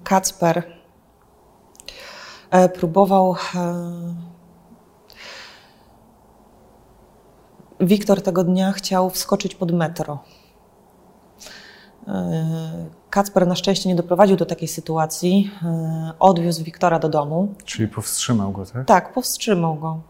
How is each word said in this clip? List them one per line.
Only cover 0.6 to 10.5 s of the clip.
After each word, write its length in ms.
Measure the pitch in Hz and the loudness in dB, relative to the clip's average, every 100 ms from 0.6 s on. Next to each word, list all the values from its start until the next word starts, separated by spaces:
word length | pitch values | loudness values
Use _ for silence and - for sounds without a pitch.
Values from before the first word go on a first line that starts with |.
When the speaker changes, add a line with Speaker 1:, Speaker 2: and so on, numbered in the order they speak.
| 175 - _ _ _ _ _ _ _ _ _ _ - - - - - - - | -4 -14 _ _ _ _ _ _ _ _ _ _ -20 -20 -20 -20 -20 -20 0
Speaker 1:
e, 180 | 180 180 | 4 4
próbował, 680 | 180 175 165 196 196 185 175 - 180 | 2 -2 4 4 6 4 0 -6 -4
e, 120 | 175 175 175 175 170 170 170 - - - _ - _ _ _ - - - - - - _ _ _ _ _ _ _ _ _ _ _ _ _ _ _ _ _ _ _ - - | -4 -4 -8 -10 -10 -10 -14 -20 -20 -20 _ -20 _ _ _ -20 -18 -18 -20 -20 -20 _ _ _ _ _ _ _ _ _ _ _ _ _ _ _ _ _ _ _ -20 -4
Wiktor 420 | 185 202 208 196 | 2 2 4 0
tego 220 | 190 175 | 2 0
dnia 280 | 175 185 190 | 2 2 0
chciał 380 | 196 - 185 185 | -2 -2 0 0
wskoczyć 460 | 180 - 196 190 - | -2 -4 -2 -4 -6
pod 160 | 175 | -2
metro. 480 | 170 156 170 156 143 - - _ | 0 -2 -4 -8 -8 -14 -20 _